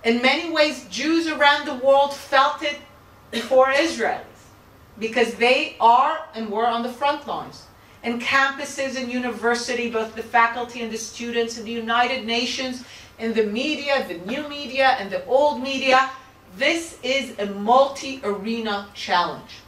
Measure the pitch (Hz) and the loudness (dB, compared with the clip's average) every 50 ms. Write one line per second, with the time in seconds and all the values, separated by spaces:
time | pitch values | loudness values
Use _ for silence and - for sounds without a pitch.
0 | - 233 233 240 247 262 277 320 339 330 311 311 302 302 254 - - - - 220 | 2 2 2 4 4 2 2 2 -2 -2 2 2 2 2 2 -4 -12 -12 -8 -4
1 | 277 311 330 330 330 320 302 254 269 285 285 294 294 302 277 247 254 269 269 277 | -2 2 2 2 0 0 0 4 4 4 4 4 0 -6 -6 0 4 6 6 6
2 | 285 277 - - - - 277 269 285 294 294 - 311 294 - - - - - - | 6 2 0 -8 -8 2 4 4 4 4 0 -2 -6 -6 -6 -8 -14 -20 -20 -20
3 | - - - - - - - 233 226 - 262 262 262 269 269 277 330 330 - 226 | -20 -20 -20 -20 -18 -8 -8 -8 -2 4 6 6 6 6 4 2 2 0 0 -2
4 | 220 180 - - - - - - - - - - - - _ - - - - - | -2 -2 -2 -4 -8 -16 -20 -20 -20 -20 -20 -20 -20 -20 _ -20 -20 -20 -12 -8
5 | 208 220 220 247 233 - - - 226 247 254 285 311 294 - - 214 226 233 247 | -8 -4 2 2 0 0 2 2 4 4 4 4 2 -4 -4 4 6 6 8 8
6 | 269 294 320 320 - - - 226 226 208 196 214 233 240 226 233 233 - - - | 6 4 0 -4 -6 -10 -10 -8 -8 -4 -2 0 0 0 0 -2 -4 -6 -6 -2
7 | 277 285 302 294 - 220 180 - - - - - - - - - - - - - | -2 -2 -2 -2 -4 -8 -8 -8 -8 -12 -16 -20 -20 -20 -20 -20 -20 -20 -20 -10
8 | - 233 233 233 - - 247 254 269 277 269 302 294 - - - 269 262 233 262 | -6 -6 -4 -4 -2 0 2 2 2 2 0 -6 -10 -10 -6 -6 -6 -4 -4 -6
9 | 254 240 247 247 247 247 220 196 208 233 240 233 - - 247 233 240 233 226 220 | -6 -4 -4 -4 -4 -4 -6 -2 0 0 0 0 -2 -4 -4 -4 -4 -2 -2 -4
10 | 226 220 - 226 226 - - 233 233 233 - 247 240 233 - 247 233 220 214 220 | -4 -4 -8 -12 -12 0 2 2 2 2 0 -4 -8 -8 -8 -10 -8 -8 -8 -8
11 | - - - - 240 240 233 233 233 226 233 226 214 214 233 233 226 220 233 240 | -10 -12 -12 -10 -8 -4 -2 -2 -2 -2 -4 -10 -10 -8 -8 -8 -4 0 2 2
12 | 247 247 262 220 208 220 233 233 254 247 - - 262 254 247 247 - - - - | 2 2 0 -6 -4 -4 -2 -2 -2 -4 -6 -6 -6 -8 -8 -10 -14 -18 -20 -20
13 | - - - - 220 226 220 226 214 208 202 233 269 311 302 - 285 285 277 262 | -20 -20 -14 -8 -6 -2 0 0 0 0 0 -2 -2 -2 -4 -4 -2 0 0 0
14 | - - 175 170 180 190 247 294 302 294 294 285 285 233 262 269 269 269 240 - | 0 -4 -8 -10 -8 -6 -6 -6 -6 -8 -10 -10 -12 -8 0 2 4 4 4 2
15 | 202 196 190 180 - - 247 269 294 294 285 240 254 269 269 262 269 262 254 262 | -2 -6 -6 -6 -4 2 2 4 4 4 2 0 -4 -4 -4 -2 2 4 4 4
16 | 262 262 - - - - - - - - 185 185 254 302 339 339 330 - - - | 4 2 -4 -12 -18 -20 -20 -20 -20 -20 -8 -2 -2 0 0 -2 -4 -8 -14 -10
17 | - 254 262 269 254 - - - 208 202 196 202 202 220 247 269 277 277 - - | -4 -2 -2 -2 -2 -6 -8 -8 -8 -6 -6 -6 2 4 6 6 6 4 2 -8
18 | - 277 262 - - 202 202 190 196 226 226 233 220 214 208 202 202 - - - | -10 -10 -10 -8 -4 -4 -4 -4 -4 -6 -4 -4 -4 -4 -4 -4 -6 -10 -14 -14
19 | - - 196 175 170 - 151 - - - - - - | -4 0 2 2 2 0 -4 -10 -14 -18 -20 -20 -20